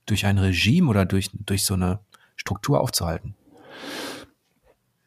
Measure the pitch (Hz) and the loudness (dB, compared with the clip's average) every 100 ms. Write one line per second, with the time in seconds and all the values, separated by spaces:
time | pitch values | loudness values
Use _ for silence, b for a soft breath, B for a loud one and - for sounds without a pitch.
0 | - 107 101 98 95 87 95 170 156 101 | -4 0 2 2 2 2 4 4 4 4
1 | 92 98 - - - 98 - 95 92 92 | 2 0 -2 -8 -4 -2 0 0 0 -2
2 | _ b b b - 95 - 143 - - | _ b b b -8 -4 0 2 2 -2
3 | 85 82 - - _ B B B B B | -4 -6 -8 -16 _ B B B B B
4 | B B B _ _ _ _ _ _ _ | B B B _ _ _ _ _ _ _